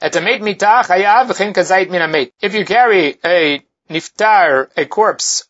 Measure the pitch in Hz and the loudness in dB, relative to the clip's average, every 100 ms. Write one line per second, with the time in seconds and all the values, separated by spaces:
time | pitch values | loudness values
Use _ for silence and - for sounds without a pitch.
0 | 151 160 180 247 214 196 208 214 180 185 | -4 -2 -2 -4 -4 -2 2 2 2 0
1 | 202 220 254 - 202 185 180 190 185 180 | 2 2 2 -2 -2 -2 0 0 0 -2
2 | 160 156 127 _ 208 214 175 220 247 196 | -2 -2 -4 _ -6 -4 -2 2 2 2
3 | 151 - 170 175 156 143 - _ _ 160 | 0 -2 -2 0 0 -2 -8 _ _ -10
4 | - - 214 208 170 135 131 - 147 - | -10 -2 2 4 4 2 -2 -4 -4 0
5 | 214 147 - - - | 0 0 -6 -6 -6